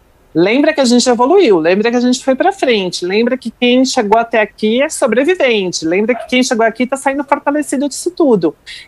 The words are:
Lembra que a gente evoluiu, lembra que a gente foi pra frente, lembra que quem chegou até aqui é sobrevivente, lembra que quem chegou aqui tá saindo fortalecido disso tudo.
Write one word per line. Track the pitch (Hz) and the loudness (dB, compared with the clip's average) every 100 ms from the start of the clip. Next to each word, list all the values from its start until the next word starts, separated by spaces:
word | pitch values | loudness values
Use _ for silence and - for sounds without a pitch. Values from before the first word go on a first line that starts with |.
| _ _ _ | _ _ _
Lembra | 156 185 254 311 | 0 2 2 0
que | 294 | 2
a | 254 | 2
gente | 240 254 | 2 2
evoluiu, | 233 254 392 302 175 | 0 4 4 4 4
lembra | 160 190 226 | 2 0 0
que | 240 | 0
a | |
gente | 247 254 | 0 -2
foi | - 262 | -2 0
pra | 330 | 0
frente, | 392 294 214 185 - | 0 0 0 -2 -6
lembra | 180 208 240 262 | -4 -2 -2 -4
que | 233 | -8
quem | - 240 247 | -4 2 2
chegou | 262 - 202 226 | 2 0 2 2
até | 233 226 | 2 0
aqui | 208 - 214 240 | -2 -2 -2 0
é | 302 | -2
sobrevivente, | - 269 220 285 370 269 214 185 - 160 | -2 0 0 0 0 0 0 -2 -4 -2
lembra | 180 214 | -2 0
que | 240 - | -2 -2
quem | 254 | 0
chegou | 254 226 226 | 0 0 0
aqui | 220 247 | 0 -4
tá | 262 | -2
saindo | 277 277 | -4 -4
fortalecido | 277 277 - 302 285 269 285 | -4 -4 -2 -4 -2 -4 -4
disso | - 349 | -6 -8
tudo. | - 311 214 160 - - - | 0 2 2 0 -6 -20 -18